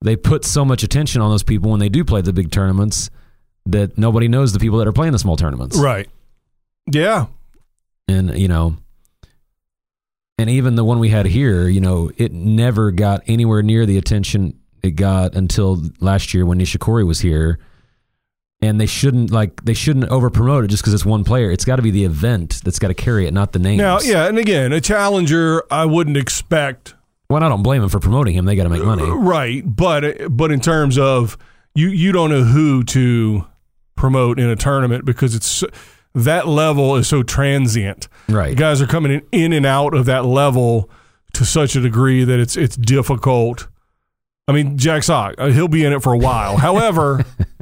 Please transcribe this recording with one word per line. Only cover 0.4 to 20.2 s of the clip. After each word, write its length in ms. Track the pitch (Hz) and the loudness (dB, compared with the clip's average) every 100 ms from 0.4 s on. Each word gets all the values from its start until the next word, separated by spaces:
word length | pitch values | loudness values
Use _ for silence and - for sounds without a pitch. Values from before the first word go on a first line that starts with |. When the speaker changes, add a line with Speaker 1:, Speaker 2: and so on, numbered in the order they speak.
Speaker 1:
so 200 | - 147 | 0 0
much 180 | 139 127 | 0 0
attention 400 | - 139 151 123 | 0 -2 0 0
on 80 | 107 | 0
those 140 | 107 | 0
people 260 | - 107 107 | 0 0 0
when 80 | 107 | 0
they 100 | 101 | 0
do 160 | 123 | 0
play 160 | 147 110 | 0 0
the 100 | 87 | 0
big 180 | 92 82 | -2 -2
tournaments 600 | 104 95 95 104 - - - - _ _ _ - | -2 0 0 0 -4 -8 -14 -20 _ _ _ -4
that 300 | 101 98 - | -2 -2 0
nobody 300 | 113 113 117 | 0 2 2
knows 260 | 127 135 | 2 0
the 60 | 98 | 0
people 200 | 113 110 | 0 0
that 100 | 107 | 0
are 40 | |
playing 200 | 113 160 | 0 0
the 80 | 117 | 0
small 160 | 90 78 | 0 0
tournaments. 420 | 78 64 64 - | -2 -4 -4 0
Speaker 2:
Right. 300 | 143 101 98 - _ _ _ _ _ _ - | 0 -2 -8 -16 _ _ _ _ _ _ -4
Yeah. 360 | 143 180 214 110 - - _ _ _ _ _ - | -2 0 0 -4 -10 -20 _ _ _ _ _ -2
Speaker 1:
And, 280 | 95 92 - | 0 0 0
you 120 | 95 | 0
know, 280 | 82 82 82 - _ _ _ - _ _ _ _ _ _ _ _ _ _ - | 2 0 -4 -10 _ _ _ -20 _ _ _ _ _ _ _ _ _ _ -4
and 100 | 113 | 0
even 260 | 127 127 | 2 2
the 100 | 117 | 2
one 140 | 113 120 | 2 2
we 120 | 113 | 2
had 160 | 107 95 | 2 2
here, 420 | 110 139 90 90 | 2 2 2 2
you 120 | 95 | 2
know, 300 | 92 92 82 - | 2 0 -2 -2
it 160 | 117 | -4
never 580 | 85 98 110 123 110 107 | -2 0 2 2 2 0
got 320 | 90 104 98 - | 2 0 0 0
anywhere 360 | 113 117 107 | 0 2 2
near 220 | 107 113 | 2 2
the 140 | 110 95 | 2 2
attention 600 | - 107 98 104 92 - _ _ | 0 -2 0 -2 -2 -6 _ _
it 100 | 92 | -4
got 420 | 78 98 95 92 | 0 0 2 0
until 480 | 95 92 - 95 92 80 - | -2 -2 0 0 0 -4 -4
last 320 | 95 98 - | 0 0 0
year 140 | 90 87 | 0 2
when 120 | 90 | 2
Nishikori 480 | 92 - - 113 92 | 0 -2 0 0 2
was 140 | 82 | 0
here. 380 | 90 78 80 80 - - _ _ _ _ _ _ _ - | 0 2 0 -2 -8 -20 _ _ _ _ _ _ _ -4
And 180 | 107 107 | -2 0
they 60 | 104 | 0
shouldn't, 440 | - 135 123 113 | 0 0 2 0
like, 340 | 113 107 - | 0 -2 -4
they 100 | 120 | -4
shouldn't 320 | 117 - 139 127 | -2 0 0 0
over 180 | 131 | 0